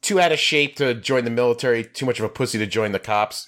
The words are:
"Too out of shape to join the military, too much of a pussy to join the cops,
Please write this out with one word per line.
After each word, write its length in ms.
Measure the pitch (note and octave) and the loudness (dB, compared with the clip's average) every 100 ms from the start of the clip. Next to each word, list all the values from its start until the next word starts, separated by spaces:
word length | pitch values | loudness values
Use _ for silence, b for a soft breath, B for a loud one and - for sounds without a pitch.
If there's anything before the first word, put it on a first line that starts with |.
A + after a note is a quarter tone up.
"Too 160 | - G3 | 0 2
out 120 | F3 | 4
of 80 | D#3 | 2
shape 340 | - D3+ C#3+ - | 2 2 0 0
to 140 | C#3 | -2
join 280 | A#2 G2 C3 | 0 0 0
the 60 | A#2+ | 0
military, 540 | A#2 B2 A#2+ C3 A#2 | 0 2 2 0 0
too 200 | A2+ - | -2 -6
much 140 | C3 A#2+ | -4 -2
of 60 | |
a 40 | A2 | -4
pussy 300 | - B2+ A2 | -2 -4 -2
to 80 | G#2+ | -2
join 240 | G#2 G#2+ | -2 -2
the 80 | G2 | -2
cops, 480 | - G#2 G#2+ - | -2 0 0 -4